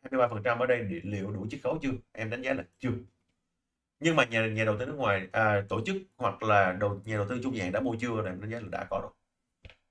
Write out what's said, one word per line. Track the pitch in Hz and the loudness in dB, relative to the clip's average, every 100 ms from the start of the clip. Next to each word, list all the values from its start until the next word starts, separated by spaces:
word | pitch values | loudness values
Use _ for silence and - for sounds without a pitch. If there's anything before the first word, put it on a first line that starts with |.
hai | - | 0
mươi | 131 | 2
ba | 120 | 2
phần | 107 | 2
trăm | 120 117 | 0 2
ở | 123 | 2
đây | 120 | 2
li-, | 101 85 | 0 -6
liệu | 98 101 98 | -4 -4 -4
đủ | 107 107 | -6 -6
chiết | 139 | -4
khấu | 127 156 | -4 -2
chưa? | 135 131 - | -2 -6 -8
Em | - 110 | -8 -6
đánh | 123 | -4
giá | 131 | -4
là | 135 - _ | -4 -6 _
chưa. | 127 107 - _ _ _ _ _ _ _ _ - | -4 -4 -8 _ _ _ _ _ _ _ _ -2
Nhưng | 165 156 | 2 4
mà | |
nhà, | 113 113 110 | 4 4 2
nhà | 110 | 2
đầu | 110 107 | 2 2
tư | 131 | -2
nước | 147 | 0
ngoài, | 113 98 95 | 2 2 0
à, | 113 107 101 101 | 2 4 4 0
tổ | 95 185 | -4 -2
chức | 196 - - | -4 -6 -4
hoặc | 110 - | -2 0
là | 110 104 92 | 4 6 6
đầu, | 92 104 98 | 2 0 -2
nhà | 107 107 | -4 -2
đầu | 101 | -2
tư | 123 | -2
trung | 131 | -4
hạn | 110 90 | -2 -2
đã | 101 | 0
mua | 127 113 | 0 -2
chưa? | 123 110 95 | -2 -2 -4
Em | 92 | -6
đánh | 107 | -8
giá | 117 | -8
là | 101 | -8
đã | - - | -8 -4
có | 98 | -6
rồi. | - - _ _ _ _ - - _ | -6 -14 _ _ _ _ -20 -20 _